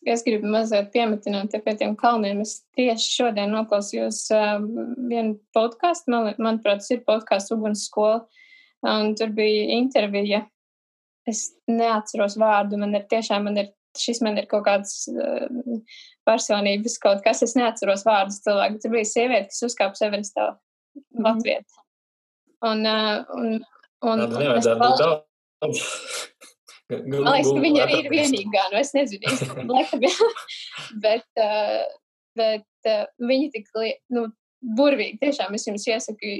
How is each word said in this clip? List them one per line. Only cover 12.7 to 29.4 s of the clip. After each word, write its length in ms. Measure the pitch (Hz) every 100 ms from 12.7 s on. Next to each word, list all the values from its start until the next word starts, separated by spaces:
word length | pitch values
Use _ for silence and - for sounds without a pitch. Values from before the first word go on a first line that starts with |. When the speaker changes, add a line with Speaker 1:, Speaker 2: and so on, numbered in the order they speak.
| 208
Speaker 1:
Man 160 | 202 208
ir 80 | 202
tiešām, 400 | 226 226 202 208
man 160 | 208
ir, 80 | 202 - _ -
šis 220 | - 233 226
man 160 | 208
ir 80 | 202
kaut 160 | 208 202
kāds, 380 | 202 202 - -
ā, 320 | 240 - - - 247 247 226 - - - _ -
personības 720 | 226 - 208 202 202 226 -
kaut 240 | 214 202
kas. 240 | 220 254 226
Es 80 |
neatceros 480 | 254 240 226 196 196
vārdus 400 | 220 214 196 202
cilvēku. 400 | - 202 196 214
Tur 160 | 220 226
bija 160 | 214
sieviete, 400 | - 240 233 -
kas 140 | - 240
uzkāpa 380 | - 196 196 214
Everestā. 460 | 202 208 - 214 - _ _ _ 285
Speaker 2:
Mhm. 240 | - 240
Speaker 1:
Latvieta. 640 | 220 226 233 - 208 _ _ _ _ _ _ _ _ _
Un, 260 | 233 220 220
ā, 80 | 220 214 208 -
un, 300 | 254 233 220 - _ _ _
un 200 | 233 226
Speaker 3:
Tādu 160 | 117 117
nevajadzētu 400 | 143 117 226 -
Speaker 1:
es 0 |
Speaker 3:
būt 220 | 247 -
daudz. 800 | 156 151 - _ _ _ 151 - - - - - - _ - _ - - -
Speaker 1:
Man 480 | 117 120 139 185 285
liekas, 100 | 269
ka 40 |
Speaker 3:
Google 100 | 277
Speaker 1:
viņa 200 | 311 294
arī 100 | 277
ir 60 | 294
Speaker 3:
atradīs. 140 | 285 320 294
Speaker 1:
vienīgā, 300 | 233 202 202 190
nu, 80 | 202
es 120 | 277
nezinu 340 | 277 269 202 -
īsti, 340 | 262